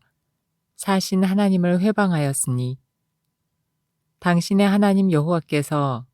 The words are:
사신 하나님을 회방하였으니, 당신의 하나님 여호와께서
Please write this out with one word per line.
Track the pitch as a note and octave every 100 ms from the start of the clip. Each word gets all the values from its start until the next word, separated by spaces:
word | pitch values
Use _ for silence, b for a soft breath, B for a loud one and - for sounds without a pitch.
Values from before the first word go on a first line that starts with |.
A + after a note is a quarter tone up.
| _ _ _ _ _ _ _ -
사신 | - F#3+ - F#3+
하나님을 | F#3+ G3 G3+ F#3 F3 F3+
회방하였으니, | G#3 G#3 G3 D#3+ C#3 C#3 - B2 B2 C3 _ _ _ _ _ _ _ _ _ _ _ _ _ _
당신의 | F3+ F3 - G3 G3+
하나님 | G3+ G3+ G3 F#3+
여호와께서 | D3+ D#3 E3+ - D3+ C#3 D3 C#3 A#2+ B2